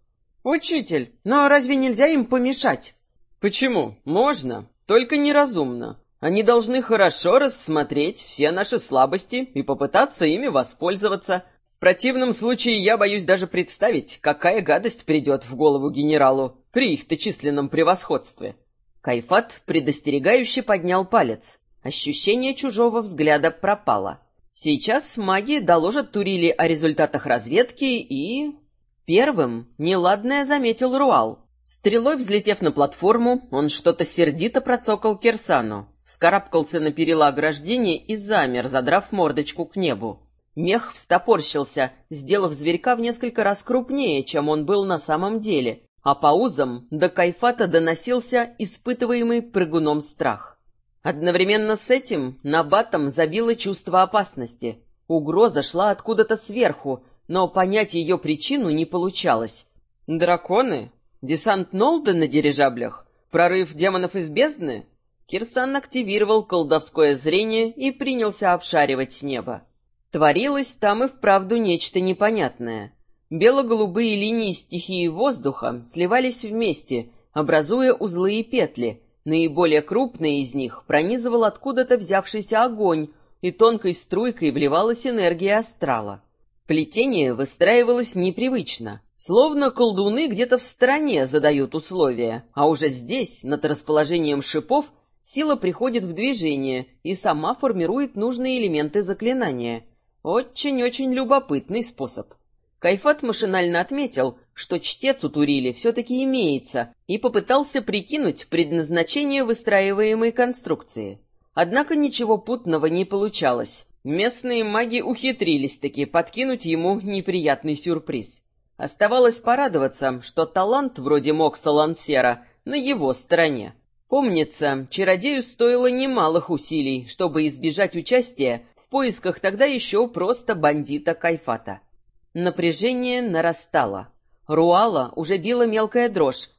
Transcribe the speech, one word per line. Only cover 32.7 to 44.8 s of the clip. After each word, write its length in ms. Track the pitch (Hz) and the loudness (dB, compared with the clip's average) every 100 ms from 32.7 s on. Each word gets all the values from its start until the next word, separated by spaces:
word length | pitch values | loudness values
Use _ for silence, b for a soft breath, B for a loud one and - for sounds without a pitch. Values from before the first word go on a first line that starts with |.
платформу, 800 | 143 143 - 185 226 233 247 - | 2 0 2 2 4 2 0 -2
он 200 | 135 147 | -2 -2
что-то 340 | - 170 165 | 0 0 2
сердито 560 | 160 - 156 160 208 254 | 0 2 2 2 -2 0
процокал 560 | 254 240 - 208 220 202 | 0 0 0 0 0 0
Кирсану, 720 | 233 220 - 147 110 104 104 _ | 0 0 0 0 0 -6 -10 _
вскарабкался 760 | - - 170 190 - 165 147 170 | -16 0 2 2 2 0 0 -2
на 120 | 156 | -2
перила 360 | 147 156 160 147 | 0 2 4 4
ограждения 680 | 139 151 143 156 247 214 160 | 4 0 -2 -2 0 0 -2
и 200 | - 214 | -4 -8
замер, 500 | 202 208 135 123 131 | -2 0 2 0 -2
задрав 460 | 135 127 180 - | -2 2 2 0
мордочку 520 | 202 160 147 147 - | 0 0 0 -4 -6
к 120 | 165 196 | -8 -4
небу. 440 | 175 107 110 95 _ _ _ - | -2 -2 -6 -10 _ _ _ -6
Мех 360 | 165 226 - | 0 0 -2
встопорщился, 1000 | - - 180 208 196 147 147 135 - 127 - - | -10 0 0 4 0 0 -4 -4 -2 -4 -4 -16
сделав 420 | 151 135 202 180 | -12 -2 0 0
зверька 440 | 143 151 170 254 240 | -2 -2 0 0 0
в 40 | |
несколько 440 | 233 233 240 233 | -2 -4 -4 0
раз 180 | 202 202 | 0 0
крупнее, 600 | - 247 247 277 247 143 | -2 -2 -2 -2 0 0
чем 240 | 131 156 151 | -2 -2 0
он 180 | 156 151 | 0 0
был 180 | 202 | 0